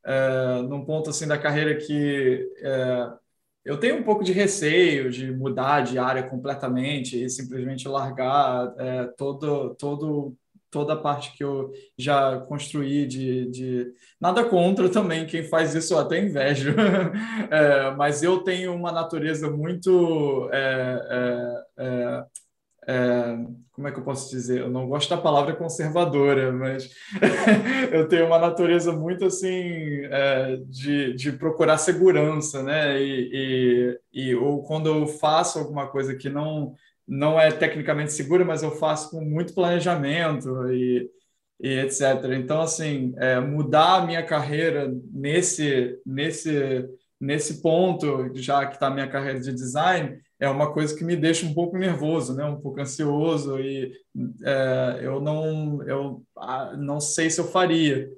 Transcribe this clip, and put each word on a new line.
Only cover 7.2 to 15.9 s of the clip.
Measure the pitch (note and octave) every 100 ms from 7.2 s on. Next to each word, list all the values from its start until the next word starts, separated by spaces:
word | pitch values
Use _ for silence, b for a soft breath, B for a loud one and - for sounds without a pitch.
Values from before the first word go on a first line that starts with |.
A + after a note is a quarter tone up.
e | B2
simplesmente | C3 B2 B2+ B2+ C3 C3+
largar, | C3+ C3+ B2 B2+ C#3+ C3+ B2 B2 -
é, | B2+ B2+ B2 -
todo, | C#3 C3+ D3+ C#3+ B2
todo, | - C#3+ C#3+ D#3 D3 C3+ B2 _ _ _
toda | D3 D3
a | D#3
parte | D3 C#3+ -
que | -
eu | C#3+ C3+ C3 B B -
já | C3 C#3+ C3+ C3
construí | C3 C#3+ - D3+ C#3 C#3+ C3+
de, | C3 C3 B2+ B2
de... | B2+ B2+ B2 B2 b b _
nada | E3+ A#3
contra | A#3 F3+ F3 F#3+ F3+
também | G#3+ F#3 D#3+
quem | D#3 E3
faz | D#3 E3 D#3
isso, | D#3 D#3+